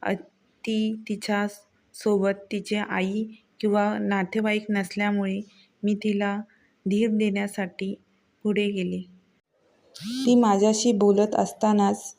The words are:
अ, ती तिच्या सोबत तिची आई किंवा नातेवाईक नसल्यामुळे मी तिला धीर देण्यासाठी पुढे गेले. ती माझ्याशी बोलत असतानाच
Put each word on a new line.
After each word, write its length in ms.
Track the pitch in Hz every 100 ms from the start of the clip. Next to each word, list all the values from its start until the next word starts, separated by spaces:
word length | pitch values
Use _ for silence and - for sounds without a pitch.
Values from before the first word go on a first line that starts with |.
अ, 100 | 202 202 - _ _ _ -
ती 280 | 220 214 220 220
तिच्या 380 | 208 - 208 208 - _ _ _
सोबत 360 | - 214 202 196 196 -
तिची 220 | 208 202 208
आई 480 | 208 190 185 208 220 - _ -
किंवा 380 | 214 208 208 214
नातेवाईक 680 | 208 196 185 220 214 214 214
नसल्यामुळे 720 | 202 190 208 208 202 196 196 214 _ _ -
मी 120 | 208
तिला 460 | 208 214 202 202 202 214 _ _ _ 190
धीर 220 | 202 220
देण्यासाठी 840 | 214 214 202 202 - 185 - 190 - _ _ _ _
पुढे 280 | 208 208 208
गेले. 300 | 202 180 185 - - _ _ _ _ _ _ _ - 196 254 254
ती 80 |
माझ्याशी 580 | 247 226 196 214 214 240
बोलत 420 | 208 202 202 214
असतानाच 840 | 208 196 - 214 208 196 208 -